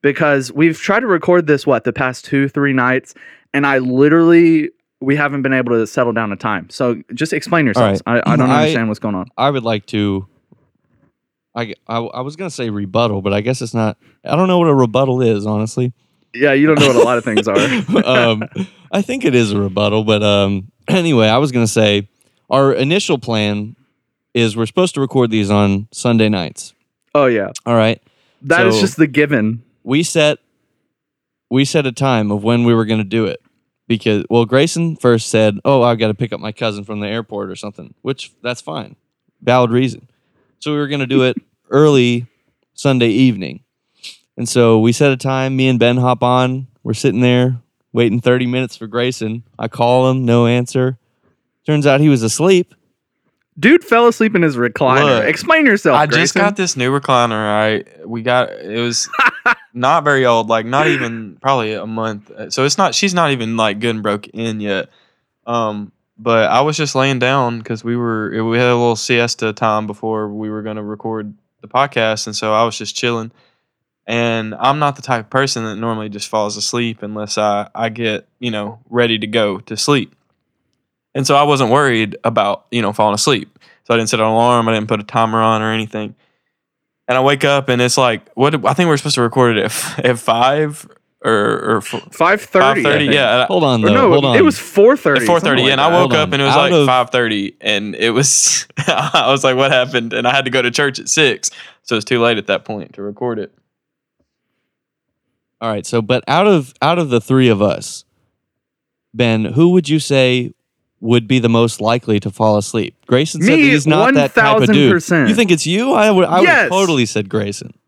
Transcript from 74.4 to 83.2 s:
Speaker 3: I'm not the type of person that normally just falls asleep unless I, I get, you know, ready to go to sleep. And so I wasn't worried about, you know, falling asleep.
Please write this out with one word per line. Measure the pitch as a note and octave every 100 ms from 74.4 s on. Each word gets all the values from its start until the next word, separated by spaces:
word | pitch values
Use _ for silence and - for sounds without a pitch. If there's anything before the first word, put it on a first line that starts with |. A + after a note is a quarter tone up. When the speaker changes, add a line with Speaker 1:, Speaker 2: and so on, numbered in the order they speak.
| A2 G#2+
Speaker 3:
I'm | B2+ D3
not | D3 C3+
the |
type | C3 A#2+ G#2+
of |
person | C3 C3+ A#2+
that | A2+ G#2
normally | A#2 A2 G#2+
just | G2+ -
falls | A2 G#2+ G#2+
asleep | - B2 A#2 A2
unless | G#2 G#2+ G#2 -
I, | G#2 G2+ G#2
I | - A2+
get, | A2 A#2 G#2+ _ _
you | B2
know, | G#2+ G#2 G#2+ _
ready | A#2+ A#2+ A2+
to | G#2+
go | A2+ G#2 F#2+
to | - G#2+
sleep. | - C#3+ - _ _ _ _ _ _ _ _ _ _
And | C3+ C3+
so |
I | C#3+
wasn't | D3 C#3 A#2+
worried | C3 C#3 A2+ G#2+ -
about, | A#2 A2+ G2+ G2 _
you | A#2+
know, | G#2
falling | G#2+ G#2+
asleep. | G#2